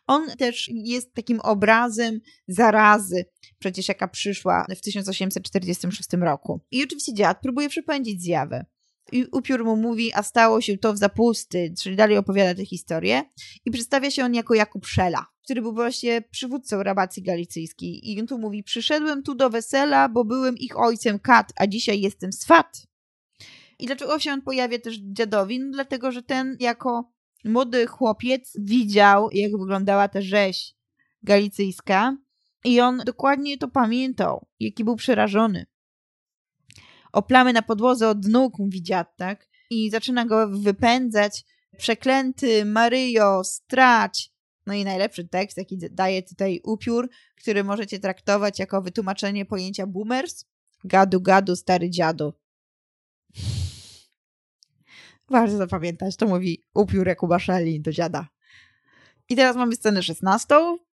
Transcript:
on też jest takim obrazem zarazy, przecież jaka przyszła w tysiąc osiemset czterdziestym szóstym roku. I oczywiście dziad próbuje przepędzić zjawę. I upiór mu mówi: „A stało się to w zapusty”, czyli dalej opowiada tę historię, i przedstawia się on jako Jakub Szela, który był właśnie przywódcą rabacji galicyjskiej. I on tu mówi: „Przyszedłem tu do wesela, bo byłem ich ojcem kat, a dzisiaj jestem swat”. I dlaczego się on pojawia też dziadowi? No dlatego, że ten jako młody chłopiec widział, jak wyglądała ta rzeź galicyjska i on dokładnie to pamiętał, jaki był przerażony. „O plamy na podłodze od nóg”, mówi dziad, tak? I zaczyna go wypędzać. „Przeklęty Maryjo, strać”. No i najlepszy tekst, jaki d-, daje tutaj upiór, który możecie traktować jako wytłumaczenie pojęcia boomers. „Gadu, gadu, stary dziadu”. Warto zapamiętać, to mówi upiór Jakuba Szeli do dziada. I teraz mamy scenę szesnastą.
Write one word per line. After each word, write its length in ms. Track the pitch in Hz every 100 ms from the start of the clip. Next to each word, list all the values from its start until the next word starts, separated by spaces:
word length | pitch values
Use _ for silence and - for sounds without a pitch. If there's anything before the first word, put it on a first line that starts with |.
| -
on 200 | 294 320 -
też 320 | 240 240 -
jest 400 | 226 226 247 -
takim 260 | - 226 226
obrazem 800 | - 202 214 226 240 214 233 220 - _ -
zarazy, 800 | 185 233 214 214 208 190 180 180 _ _ _
przecież 280 | 196 185 185
jaka 200 | 190 185
przyszła 580 | - 202 196 180 175 190 180
w 40 |
tysiąc 280 | 208 202 196
osiemset 340 | 196 190 -
czterdziestym 480 | - 190 185 185 180
szóstym 320 | 190 - 180
roku. 380 | 170 139 - 170 -
I 120 | 247
oczywiście 300 | 285 285 -
dziad 280 | 208 175 -
próbuje 280 | 262 247 294
przepędzić 520 | 330 330 285 226 185
zjawę. 440 | 175 156 143 123 - _ _ _ _
I 140 | 247 254
upiór 340 | 262 262 247 226
mu 100 | 220
mówi: 380 | 233 226 226
„A 100 | -
stało 380 | - 233 226 220
się 160 | 214 196
to 160 | 220
w 40 | 208
zapusty”, 760 | 202 - 233 214 - 180 165 175
czyli 140 | 190 190
dalej 220 | 214 202
opowiada 380 | 196 196 185 180
tę 100 | 190
historię, 580 | 180 - 165 185 254 285 - - - 240
i 60 |
przedstawia 400 | 233 233 269 277
się 140 | 277 247
on 80 |
jako 200 | 233 220
Jakub 320 | 220 208 196 -
Szela, 400 | - 180 135 - _
który 180 | - 254
był 120 | 226
właśnie 480 | 226 240 247 240 233
przywódcą 600 | - - 254 269 - 196
rabacji 400 | 196 196 185 -
galicyjskiej. 880 | 190 175 175 165 165 - 175 - -
I 100 | 208
on 60 | 233
tu 120 | 247
mówi: 240 | 214 208
„Przyszedłem 600 | - 233 - 302 302 285
tu 120 | 285 254
do 140 | 262
wesela, 600 | 233 - 269 294 269 269
bo 160 | 226 214
byłem 320 | 262 262 247
ich 220 | 254 -
ojcem 400 | 233 226 226 202
kat, 340 | 269 233 - -
a 120 | 196
dzisiaj 340 | 185 - 202
jestem 320 | 196 - 185
swat”. 540 | - - 330 - - - _ _ _ _ _ - - _ -
I 60 | 247
dlaczego 340 | 269 277 302
się 140 | 302
on 80 | 277
pojawia 380 | 269 262 247 233
też 180 | 233 220
dziadowi? 640 | 196 196 220 208 196 254
No 120 | 269
dlatego, 400 | 277 269 254 254
że 120 | 247
ten 340 | 240 262 262 240
jako 520 | 240 233 254 240 240 _ _ _ 220
młody 420 | 240 254 247 240
chłopiec 640 | - 233 214 240 262 - -
widział, 680 | 202 247 208 202 202 202 220
jak 200 | 202 202
wyglądała 560 | 208 190 196 196 196 202
ta 140 | 196
rzeź 540 | 190 208 190 180 - _ _ _ _ _
galicyjska 920 | 202 202 208 - 196 - - 190 240 269 _ _ _ _
i 180 | 247 240
on 200 | 247 254 233
dokładnie 520 | - 269 277 285 277
to 100 | 254
pamiętał, 800 | 277 220 247 262 254 180 - - -
jaki 240 | 220 -
był 120 | 220 226
przerażony. 720 | - 214 214 202 226 175 175 _ _ _ _ _ _ _ _ _ _ - _ _ _
„O 80 | 208
plamy 320 | 202 254 254
na 80 | 233
podłodze 480 | 220 214 247 247 220
od 180 | 208 196
nóg”, 320 | 240 254 -
mówi 240 | 196 185
dziad, 320 | 170 185 220 -
tak? 300 | 185 202 _ _ -
I 200 | 226 214
zaczyna 360 | 220 254 247 233
go 220 | 220 214
wypędzać. 960 | 202 202 196 233 254 247 208 208 - - _ _ -
„Przeklęty 880 | - 226 262 269 262 - 262 214 208
Maryjo, 800 | 220 233 262 254 220 202 190
strać”. 880 | 190 - - 254 254 226 196 - - _ _ _ 202
No 80 |
i 100 | 202
najlepszy 440 | 196 190 202 180 175
tekst, 300 | 185 202 -
jaki 200 | - 190
d-, 120 | 165
daje 340 | 180 190 190
tutaj 380 | 185 180 196 175
upiór, 460 | - 214 233 233 254 - _ _
który 280 | - 202
możecie 360 | 196 208 202 196
traktować 600 | 196 185 - 202 202 -
jako 220 | 190 196
wytłumaczenie 640 | 185 226 190 190 202 202 196
pojęcia 420 | 202 185 202 190
boomers. 580 | 185 214 254 339 - - _ _ _
„Gadu, 380 | 185 190 196 185
gadu, 340 | 185 190 196 147
stary 340 | - 180 175
dziadu”. 440 | 175 160 160 147 - _ _ _ _ _ _ _ _ _ - - - - - - - _ _ _ _ _ _ _ _ _ - - _ -
Warto 280 | 254 226 208
zapamiętać, 580 | 180 190 175 170 190 -
to 120 | 220
mówi 360 | 180 185 170 _
upiór 340 | - 190 190 180
Jakuba 320 | 170 175 175
Szeli 420 | 190 185 165 151
do 100 | 156
dziada. 360 | 156 165 151 156 _ _ - _ _ _ _ _ _ -
I 60 | 247
teraz 200 | 254 240
mamy 200 | 240 233
scenę 280 | 214 196
szesnastą. 720 | 180 165 185 226 - 294 339 349 _